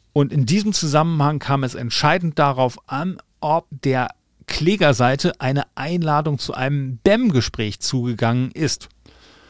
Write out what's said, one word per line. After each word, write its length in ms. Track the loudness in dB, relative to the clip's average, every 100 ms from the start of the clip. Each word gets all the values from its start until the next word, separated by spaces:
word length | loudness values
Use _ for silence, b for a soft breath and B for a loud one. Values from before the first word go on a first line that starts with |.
| _
Und 200 | 0 2
in 140 | 2 2
diesem 260 | 2 0
Zusammenhang 680 | -2 0 2 2 2 0 0
kam 260 | -2 -2 -2
es 100 | -6
entscheidend 640 | -6 0 2 2 0 2
darauf 380 | 2 2 0 -2 -8
an, 280 | -6 -4 -8 -14 _
ob 260 | -2 -2 -2
der 380 | -6 -2 0 -2 -8 _ _ -10
Klägerseite 920 | -2 0 4 4 4 2 2 -2 -2
eine 240 | -2 -2 -4 -6
Einladung 640 | -4 -2 0 0 0 -4
zu 140 | -4
einem 460 | -4 -2 -2 -4 -2
bem-Gespräch 800 | 2 4 4 2 0 -2 -4 -4
zugegangen 720 | -4 -2 -2 0 0 0 -2
ist. 360 | -2 -4 -4 -10 _ b b b b b